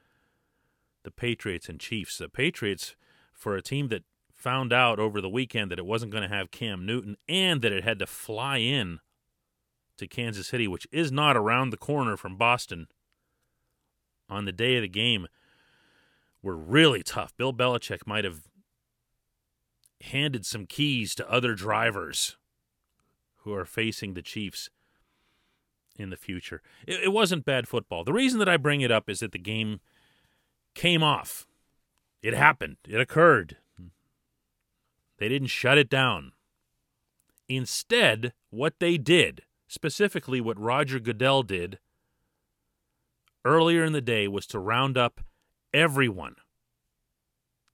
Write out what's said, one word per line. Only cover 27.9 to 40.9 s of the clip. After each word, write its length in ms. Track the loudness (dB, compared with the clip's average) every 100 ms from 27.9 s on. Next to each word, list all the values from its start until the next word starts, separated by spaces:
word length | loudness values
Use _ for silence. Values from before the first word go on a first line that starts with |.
| -6
The 100 | -2
reason 240 | 2 2 2
that 100 | 2
I 100 | 2
bring 240 | 2 2
it 100 | 2
up 180 | 2 0
is 120 | -6
that 100 | -6
the 80 | -8
game 400 | -6 -2 -2 -6 _ _ _ _ _ _ _ _ _ -2
came 260 | 2 4
off. 460 | 4 2 -2 -12 -16 _ _ _ _ _ _ _
It 140 | -2 6
happened. 420 | 6 6 -4 -12 -6
It 120 | -2
occurred. 580 | 0 6 8 6 2 -12 _ -20 -20 _ _ _ _ _ _ _ _ _ _ _ _ -6
They 100 | -2
didn't 180 | -2 -2
shut 320 | 0 4 6
it 100 | 6
down. 440 | 2 2 0 -6 _ _ _ _ _ _ _ _ _ _ _ -6
Instead, 840 | -4 -2 -6 0 4 6 4 -2 -8 -12
what 240 | -2 -2 0
they 220 | 2 2
did, 420 | 4 6 4 0 -20 _ -18
specifically 720 | -6 -6 0 -2 -2 -4 -2
what 200 | -2 -4
Roger 400 | -2 0 0